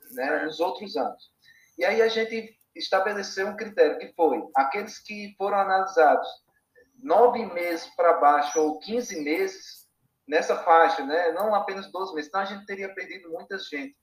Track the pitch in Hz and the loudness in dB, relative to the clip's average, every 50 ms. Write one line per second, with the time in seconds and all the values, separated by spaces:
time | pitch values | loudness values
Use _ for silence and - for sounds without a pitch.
0 | _ - 127 123 131 147 151 147 151 156 156 160 170 185 208 - 208 196 - 139 | _ -14 -8 -6 -4 -2 -2 -2 -4 -4 -4 -2 -2 -2 -4 -6 -10 -8 -4 -4
1 | 120 - - - - _ _ _ _ _ _ _ _ _ _ - 175 196 220 226 | -4 -4 -6 -12 -20 _ _ _ _ _ _ _ _ _ _ -2 0 2 4 4
2 | 226 226 220 226 226 226 226 226 202 - _ _ _ _ - 170 160 - 196 190 | 4 2 2 0 -4 -4 -4 -8 -8 -10 _ _ _ _ -16 -12 -6 0 0 0
3 | 190 214 202 202 190 - - 185 165 - - - 165 - - 175 156 147 - - | 0 0 -2 -4 -6 -8 -4 -4 -4 -4 -4 -8 -10 -2 2 4 4 4 2 -2
4 | - - _ - 165 143 127 113 - - - 135 135 - - 208 208 - - - | -10 -8 _ 0 2 2 2 0 -4 -2 0 0 0 0 -2 -6 -8 -8 -12 -16
5 | - - 214 208 208 202 - - 196 202 202 196 196 190 190 190 190 190 - 165 | -14 -14 -12 -12 -12 -12 -8 -6 -4 0 0 0 2 2 2 0 0 2 4 6
6 | 156 143 131 - - - - - _ _ _ _ _ _ _ _ _ _ _ _ | 6 6 6 4 0 -4 -12 -16 _ _ _ _ _ _ _ _ _ _ _ _
7 | 131 143 170 214 240 240 - 233 214 190 175 175 175 170 165 165 - - - - | -2 2 6 6 6 6 4 2 -4 -6 -6 -4 -4 -4 -4 -6 -8 -8 -2 2
8 | 175 170 165 151 147 143 143 143 143 - - 160 156 151 151 - - 185 220 247 | 4 4 4 6 6 4 4 4 2 0 0 0 0 0 -2 -4 -8 -6 -6 -6
9 | 226 - 190 160 143 147 160 185 196 190 - - - - - - - _ _ _ | -6 -6 -8 -6 -4 -2 -2 -2 -2 -4 -6 -12 -18 -20 -20 -20 -20 _ _ _
10 | _ _ _ _ _ - 151 170 - - 202 - - 175 165 165 165 160 160 - | _ _ _ _ _ -2 -2 0 0 0 -2 0 4 6 8 8 8 6 4 0
11 | 135 135 156 175 180 165 160 180 208 220 208 196 180 196 190 196 190 - - 180 | -4 -2 -2 0 0 0 0 0 0 0 0 0 -2 -4 -8 -10 -10 -10 -10 -8
12 | 190 185 170 151 147 - - 196 196 196 208 202 - - 196 196 196 196 196 190 | -8 -8 -8 -8 -8 -6 -6 -6 -6 -6 -8 -12 -12 -12 -10 -10 -10 -10 -10 -12
13 | 196 - - 190 170 165 - - - - 196 190 - - 151 143 139 139 _ _ | -14 -14 -14 -16 -14 -14 -14 -12 -12 -10 -12 -12 -10 -10 -10 -10 -10 -12 _ _